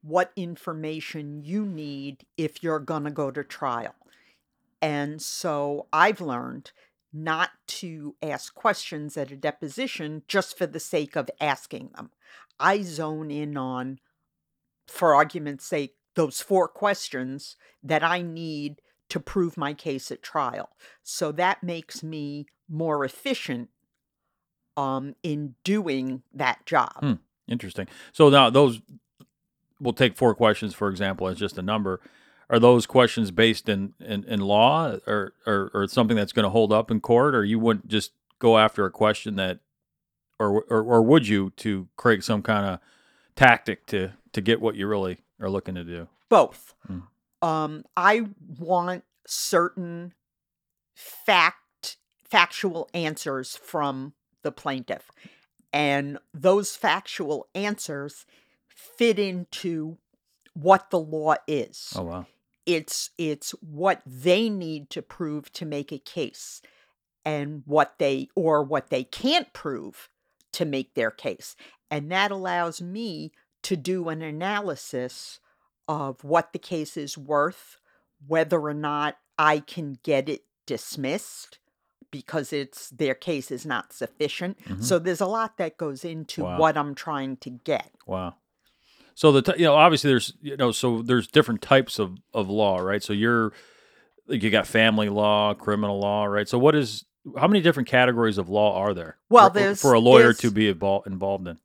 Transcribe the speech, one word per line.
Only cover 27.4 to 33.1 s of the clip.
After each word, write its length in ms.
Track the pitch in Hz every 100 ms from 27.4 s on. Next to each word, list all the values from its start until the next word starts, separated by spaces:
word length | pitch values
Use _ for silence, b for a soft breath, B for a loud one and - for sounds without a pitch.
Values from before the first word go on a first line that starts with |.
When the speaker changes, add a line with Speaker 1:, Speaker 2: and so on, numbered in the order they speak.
| -
Speaker 2:
Interesting. 400 | 117 95 - 92 B B
So 160 | - 147
now 180 | 139 123
those, 320 | 131 139 113 _ - _ _ _ _ _ _ _ -
we'll 120 | 143
take 240 | - 123 -
four 200 | 123 104
questions, 360 | 113 107 104
for 160 | - 101
example, 380 | 92 98 95 92
as 100 | 85
just 220 | 101 -
a 40 |
number. 380 | 92 107 98 92 b b b b b
Are 80 | 117
those 280 | 123 120 -
questions 440 | 131 120